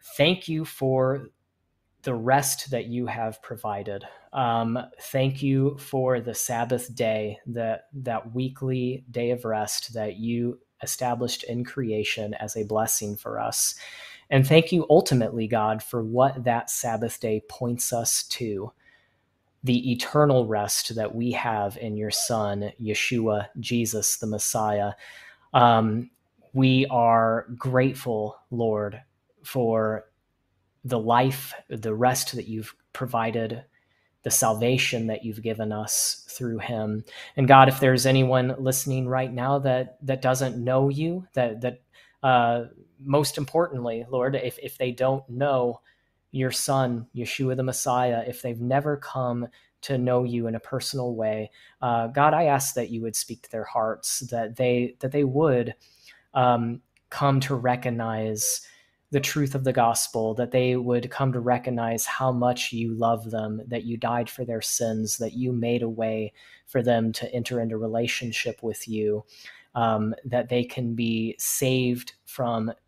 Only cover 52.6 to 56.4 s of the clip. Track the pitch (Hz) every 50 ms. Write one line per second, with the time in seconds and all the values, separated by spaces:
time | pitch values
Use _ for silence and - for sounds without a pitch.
52.6 | 139 - - 123 120 - 117 113 113 113 107 - - - 117 107 - - - 113
53.6 | 104 - - 120 110 110 110 - - - - - 139 120 123 117 113 107 117 -
54.6 | 127 123 123 123 123 123 - _ - 135 135 147 147 135 127 139 160 156 131 123
55.6 | 120 117 - _ _ _ _ _ _ - - _ _ _ - 131